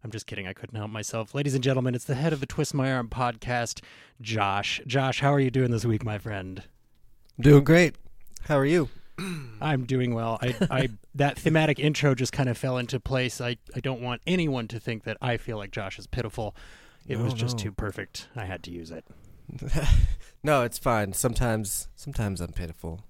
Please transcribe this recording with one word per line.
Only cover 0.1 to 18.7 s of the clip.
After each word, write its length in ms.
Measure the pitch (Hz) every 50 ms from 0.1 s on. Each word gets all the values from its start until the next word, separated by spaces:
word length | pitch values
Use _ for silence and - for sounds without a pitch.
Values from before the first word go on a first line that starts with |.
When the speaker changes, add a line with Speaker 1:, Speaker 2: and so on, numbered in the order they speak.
Speaker 1:
just 160 | 104 107 -
kidding. 200 | - 110 101 98
I 60 | 92 95
couldn't 220 | - - 117 -
help 160 | 110 104 107
myself. 420 | 107 110 104 - - 113 110 - -
Ladies 220 | 139 143 147 131
and 80 | 139 120
gentlemen, 320 | 139 135 127 123 127 123
it's 80 | 120 -
the 100 | - -
head 180 | 123 147 165 156
of 80 | 139
the 40 | 135
Twist 280 | - - - 151 - -
My 180 | 143 131 135
Arm 160 | 131 127 120 113
podcast, 720 | - 127 127 123 120 113 - 127 123 120 117 113 - - - - - - - - _ _
Josh. 600 | 117 110 113 110 101 98 98 101 101 - - - -
Josh, 360 | - 117 139 131 131 127 -
how 120 | 143 143 143
are 60 | 143
you 100 | 135 131
doing 220 | 117 131 131 120
this 140 | 117 113 101
week, 180 | 120 110 107 -
my 140 | 110 107
friend? 440 | 101 - 117 107 98 95 95 95 95 - - _ _ _ _ _ _ - - - - - - _ -
Speaker 2:
Doing 240 | 120 143 147 143 139
great. 320 | 135 160 170 180 147 - - - - - - - - - - -
How 140 | - 156
are 80 | 139 135
you? 240 | 143 165 180 147 117 - - - - - - 180
Speaker 1:
<clears throat> 360 | 196 175 156 139 120 110 107
I'm 240 | 135 151 151 135 127
doing 280 | 113 135 127 127 123 120
well. 240 | 113 113 113 113 107
I, 140 | - 123 123 - 190 -
I, 200 | - 131 131 127 110 -
Speaker 2:
<laughs> 140 | - - -
Speaker 1:
that 220 | 135 - 139 - -
thematic 400 | - 165 156 160 156 156 143 -
intro 360 | 143 151 147 - 139 147 135
just 180 | 123 131 - -
kind 160 | - 139 127
of 80 | 120
fell 200 | - - 135 127
into 220 | 127 123 120 - 123
place. 400 | - - 135 131 127 127 - -
I, 160 | 123 120 123 - - - -
I 40 | 131
don't 220 | 120 139 131 117
want 200 | 123 123 120 113 -
anyone 400 | 160 180 185 170 151 135 127 117 107
to 100 | 113 113
think 240 | - - 117 107 -
that 120 | - 107 -
I 160 | - 127 120
feel 200 | 113 - - 113
like 140 | 107 101 95
Josh 260 | - 123 101 95 -
is 80 | - 92
pitiful. 460 | - - 127 117 113 - - 113 104 - - - - - - - - - - -
It 100 | - 131
Speaker 2:
No, 60 | 107 120
Speaker 1:
was 100 | - -
just 240 | 113 117 123 123
Speaker 2:
no. 60 | 113 101
Speaker 1:
too 80 | 110
perfect. 560 | 98 - 107 104 - - 98 - _ - - - -
I 100 | 123 104
had 160 | 92 92 85 -
to 80 | 90